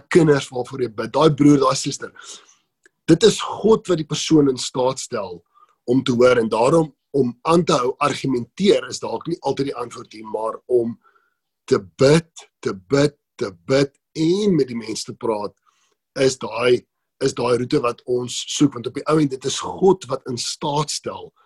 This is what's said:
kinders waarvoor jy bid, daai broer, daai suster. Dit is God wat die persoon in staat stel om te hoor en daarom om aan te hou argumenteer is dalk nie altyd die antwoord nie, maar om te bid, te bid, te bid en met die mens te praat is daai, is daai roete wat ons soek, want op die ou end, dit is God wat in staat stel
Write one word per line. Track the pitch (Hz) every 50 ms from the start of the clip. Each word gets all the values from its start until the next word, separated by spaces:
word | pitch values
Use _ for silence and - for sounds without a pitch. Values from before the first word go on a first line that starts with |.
| - - -
kinders | 175 160 151 143 135 - - 127
waarvoor | 127 120 - 131 127 123
jy | 113 104
bid, | 120 113 113 -
daai | 143 156 160 143
broer, | - 143 147 147 135 135
daai | 131 - -
suster. | - 143 - - - - - - - - - - _ _ _ _ _ _ _ _ _ _ _ _ _
Dit | - 165 - 226
is | 202 196 - -
God | - - - - 220 220 214 - 185
wat | 175 160
die | 151
persoon | - 156 - - - 160 151 143 135
in | 127 120
staat | - - - 131 127 131 131 - -
stel | - 120 107 98 90 87 85 _ _ _ _ _ _ _ _ _
om | 120 123 131 127
te | 131 120
hoor | 117 123 127 123 120
en | 113 107
daarom | 113 107 120 139 165 165 160 151 - _ _ _ -
om | 143 131 120 - _ -
aan | 160 170 175 160
te | - 160 135
hou | 123 131 - - 147
argumenteer | 143 131 - - 135 127 120 117 - _ - 196 196 139 123 127 135
is | - -
dalk | 120 107 113 110 - 170
nie | 170 - -
altyd | 139 - - 139 135
die | - 120
antwoord | 120 117 - 123 107 - -
nie, | 110 110
maar | 107 110 110 110 110 107 - _
om | - 127 120 117 117 - - _ _ _ _ _ _ _ _ _ _ _ _ _
te | - 127 107 98 87 _ -
bid, | 131 139 156 165 165 _ _ - - _ _ _ -
te | - 98 92 - -
bid, | 139 139 147 143 - _ _ _ _ -
te | 117 101 95 _ _ -
bid | 135 139 143 - _ _ _ _ -
en | 156 160 165 185 208 214 202 175
met | 151 131 -
die | 117
mens | 117 107 110 107 - -
te | 123 123
praat | - 120 113 107 104 104 98 - _ _ _ _ _ _ _ _ _ _ _ - 139
is | 135 131 123 -
daai, | 117 107 110 117 123 123 123 113 - _ _ _ _ _ _ - 135
is | 131 -
daai | - 120 123 123 120
roete | 123 120 151 143 123
wat | 117 120 - _ 127
ons | 123 123 123 120 - - - -
soek, | - - 147 139 -
want | 120 113 123
op | - 139
die | - -
ou | 156 160
end, | 151 131
dit | 131 - - 135
is | - - -
God | - - - 185 196 - - - 120
wat | 131 - - 135
in | 123 120
staat | - - - - 160 151 143 151 147 - -
stel | - - 104 95 92 90 82 _ _ _